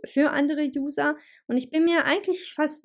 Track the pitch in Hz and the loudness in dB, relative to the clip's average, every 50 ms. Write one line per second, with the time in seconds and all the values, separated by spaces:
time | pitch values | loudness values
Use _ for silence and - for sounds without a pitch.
0 | - - - 277 302 - - 277 285 285 302 294 302 269 254 285 269 294 285 - | -12 -2 0 2 2 2 2 0 0 0 0 -2 -2 -2 -4 -4 -6 -4 -2 0
1 | - 294 302 302 - - _ _ _ - 240 254 254 - - 311 330 339 339 330 | 0 0 -2 -4 -10 -20 _ _ _ -4 -2 -2 -2 0 2 4 4 4 4 4
2 | - - 302 403 - 370 359 370 - - - - 302 294 302 - - | 2 2 0 0 0 -2 -2 -4 -6 -10 -4 -2 -2 -2 -2 -6 -10